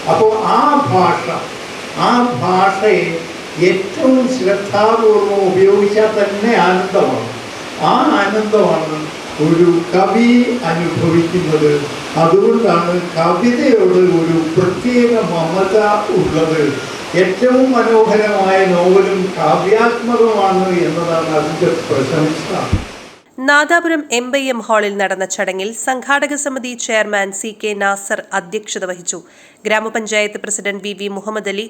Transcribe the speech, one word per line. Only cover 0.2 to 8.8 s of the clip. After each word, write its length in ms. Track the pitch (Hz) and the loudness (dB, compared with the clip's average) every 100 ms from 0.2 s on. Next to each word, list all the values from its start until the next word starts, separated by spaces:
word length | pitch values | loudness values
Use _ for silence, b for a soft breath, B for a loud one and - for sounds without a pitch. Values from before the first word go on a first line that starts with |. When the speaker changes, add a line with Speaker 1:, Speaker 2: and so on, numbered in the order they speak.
| 214 220 - | 2 2 0
Speaker 1:
ആ 100 | - 294 285 - | 2 4 4 4
ഭാഷ, 400 | 370 - 427 - 330 - - - - - - | 2 2 0 -4 -8 -8 -12 -14 -14 -12 -2
ആ 140 | 190 240 240 240 | 0 2 0 -2
ഭാഷയെ 680 | 180 185 196 - 214 180 165 165 - - - - | 0 2 2 2 2 2 0 -4 -8 -12 -12 0
ഏറ്റവും 600 | 175 190 - - 262 254 247 | 2 2 -2 0 2 4 2
ശ്രദ്ധാപൂർവം 1120 | 254 185 202 - 202 214 220 220 214 196 196 | 0 0 -2 -2 0 2 4 4 4 2 0
ഉപയോഗിച്ചാൽ 680 | 190 180 196 208 202 214 214 | 0 4 4 4 2 2 2
തന്നെ 400 | 208 202 202 220 214 | 2 -2 0 0 2
ആനന്ദമാണ്. 720 | 180 185 185 196 262 - - - - - - - | 2 2 0 0 0 -2 -6 -10 -12 -14 -12 -4
ആ 120 | 160 233 302 | 0 2 2
ആനന്ദമാണ് 840 | 202 202 214 214 214 175 160 | 2 0 -2 0 2 2 0